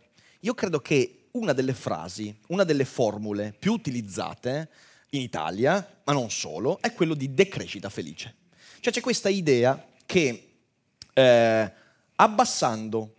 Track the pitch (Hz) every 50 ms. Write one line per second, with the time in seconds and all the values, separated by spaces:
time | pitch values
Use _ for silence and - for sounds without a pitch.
0 | _ _ _ _ _ _ _ _ - 214 240 - - 190 160 139 - - 160 135
1 | 120 - _ _ _ _ - 247 226 175 135 131 135 131 123 - - 110 98 78
2 | 80 85 92 107 107 104 104 - _ - 165 196 196 160 147 139 131 - - -
3 | 127 104 101 104 107 107 104 101 104 107 104 _ - 190 233 208 - - 123 120
4 | 107 101 92 104 90 80 - - - 123 131 151 160 156 _ _ _ _ _ _
5 | _ _ - 139 127 120 - 82 78 80 90 101 120 143 180 202 185 - _ _
6 | _ 135 147 139 120 107 - - - 78 76 82 104 139 180 - - 226 226 -
7 | 175 160 160 147 131 139 131 151 196 190 - - 92 85 - 101 - 101 - 110
8 | 87 76 - - - - - _ _ _ _ _ _ - - - - 240 226 247
9 | - 262 220 - - 202 196 196 170 151 131 120 120 127 139 151 - _ _ _
10 | _ - - 185 160 127 117 - - _ _ _ _ _ _ _ _ _ _ -
11 | - _ - 135 131 127 120 117 117 113 110 110 107 95 - _ _ _ _ _
12 | _ _ _ - 202 220 214 226 247 - - - 160 127 113 110 110 110 107 110
13 | 110 107 -